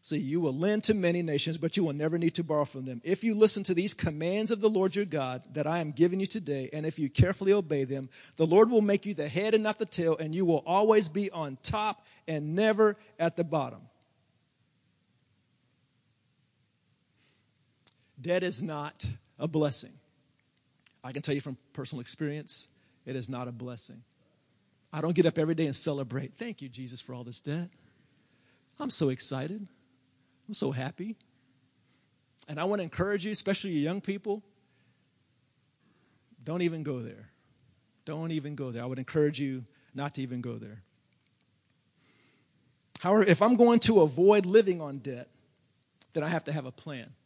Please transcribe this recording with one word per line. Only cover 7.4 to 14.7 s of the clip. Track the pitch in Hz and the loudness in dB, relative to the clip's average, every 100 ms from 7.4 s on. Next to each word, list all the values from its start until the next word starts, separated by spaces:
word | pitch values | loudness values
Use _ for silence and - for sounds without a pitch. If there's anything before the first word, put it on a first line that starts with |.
| 190 | 2
obey | 202 165 147 | 2 2 -2
them, | 131 135 131 - - - | -2 -4 -8 -16 -20 -2
the | 160 | 4
Lord | 180 226 | 6 8
will | 240 | 6
make | 208 196 202 | 4 0 -2
you | |
the | 160 147 | -6 -4
head | 127 214 | -2 2
and | 220 | 2
not | 214 208 | 2 -4
the | 214 | -6
tail, | - 165 156 | -2 0 0
and | 156 | -2
you | 160 | -2
will | 185 156 151 | 2 2 2
always | 185 214 214 180 | 2 4 2 2
be | 160 196 | -4 -6
on | 175 151 131 | -6 -10 -6
top | - 220 214 202 _ - - | -6 -4 -4 -6 _ -20 -8
and | 156 151 | -6 -4
never | 170 220 214 214 208 - _ | 0 2 4 2 2 -12 _
at | 170 165 | -2 -2
the | |
bottom." | 170 156 127 - - _ _ _ _ _ _ _ _ | -2 -2 -2 -8 -20 _ _ _ _ _ _ _ _